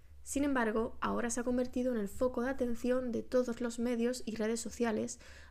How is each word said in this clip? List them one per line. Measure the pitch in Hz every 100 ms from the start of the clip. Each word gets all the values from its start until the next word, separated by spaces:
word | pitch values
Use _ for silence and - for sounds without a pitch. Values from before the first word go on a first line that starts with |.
| - -
Sin | - 277
embargo, | 285 254 220 220 233 -
ahora | 202 202 233
se | 240
ha |
convertido | 247 247 247 254 254
en | 233
el | 196
foco | - 254 254
de | 247
atención | 269 247 233 247 254 254
de | 220
todos | - 254 247 233
los | 240 233
medios | 240 233 240 254 -
y | 214
redes | 214 226
sociales | 214 - 233 214 240 - - - -